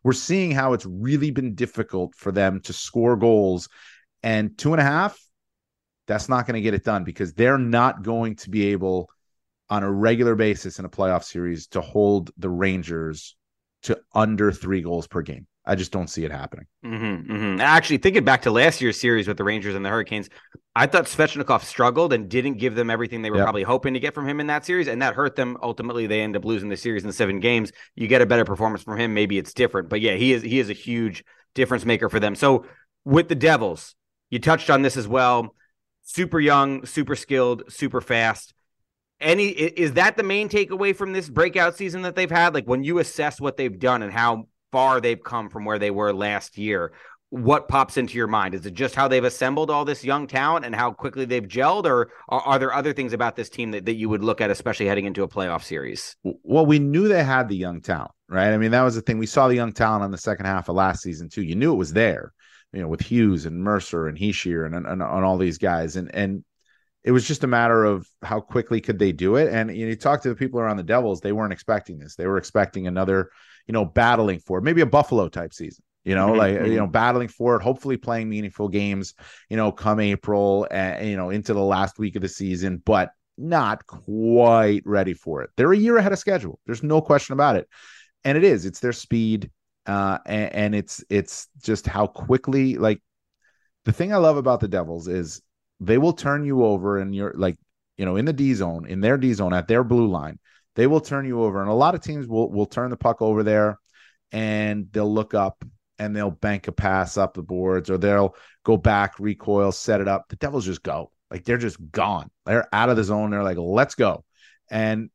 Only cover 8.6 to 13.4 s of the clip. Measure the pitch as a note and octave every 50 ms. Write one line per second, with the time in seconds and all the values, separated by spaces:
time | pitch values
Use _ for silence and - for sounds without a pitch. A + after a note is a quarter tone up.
8.6 | G2+ G2+ G2+ F#2 F#2+ F#2+ F#2 F2+ F2 - _ _ _ _ _ _ _ _ _ _
9.6 | _ - G#2 G#2 G2 G2 G2+ G2 G#2+ A2+ A#2+ A#2 B2 A#2+ A2+ G#2+ A2 G#2+ G2+ -
10.6 | - F#2 - - F#2 F2 - - G2 F#2 F#2 F2 - - - F2 F2 F2 E2+ D#2+
11.6 | - - - F#2+ - - - G#2 G#2 G2+ G#2 G2 E2+ - - - G2 F#2 F2 F2
12.6 | G2 F#2+ F#2+ F#2 D#2+ E2 E2+ D#2+ D#2+ D#2 D#2 D2+ - - - _